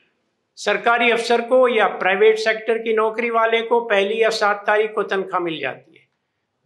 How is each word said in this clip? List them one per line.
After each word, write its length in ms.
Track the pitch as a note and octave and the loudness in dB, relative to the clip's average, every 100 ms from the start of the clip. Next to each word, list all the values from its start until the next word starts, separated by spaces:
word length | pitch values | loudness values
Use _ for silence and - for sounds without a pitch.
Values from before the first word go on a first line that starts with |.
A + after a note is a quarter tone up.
| _ _ _ _ _ - | _ _ _ _ _ -10
सरकारी 560 | G#3+ G3 A#3+ A#3+ A#3+ | -4 -2 0 2 2
अफसर 300 | A3+ A3+ A#3 | 0 0 0
को 260 | A#3 B3+ B3 | 2 2 4
या 200 | A3 G3 | 2 0
private 500 | - F#3 G3 A3 A3 | 0 -2 4 4 4
sector 400 | A3 A3 A#3+ A3+ | 0 -4 -2 -4
की 160 | A3+ | 0
नौकरी 360 | G#3+ A3 A3 A#3 | 0 0 -2 -2
वाले 320 | A3+ A3+ A3+ | 0 0 0
को 180 | A3+ A#3+ | 0 -2
पहली 420 | A#3 G3+ G3+ A3+ | 2 0 0 0
या 80 | A3 | 0
सात 340 | A3 G#3 G#3 - | 2 -2 0 0
तारीख 260 | G#3+ A3 | 0 0
को 100 | G#3+ | -4
तनख्वाह 360 | G3 G3 F#3+ F3+ | -4 -4 -4 -4
मिल 200 | E3+ D#3 | -6 -6
जाती 380 | C3+ - _ _ | -8 -10 _ _
है। 100 | _ _ _ _ _ _ | _ _ _ _ _ _